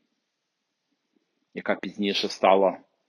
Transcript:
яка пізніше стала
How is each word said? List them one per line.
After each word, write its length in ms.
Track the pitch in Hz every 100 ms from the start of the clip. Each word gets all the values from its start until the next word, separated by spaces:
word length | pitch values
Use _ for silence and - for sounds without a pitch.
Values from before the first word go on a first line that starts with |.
| _ _ _ _ _ _ _ _ _ _ _ _ _ _ _
яка 220 | 90 104 98
пізніше 520 | 95 104 101 95 101
стала 500 | - 95 98 95 90 _ _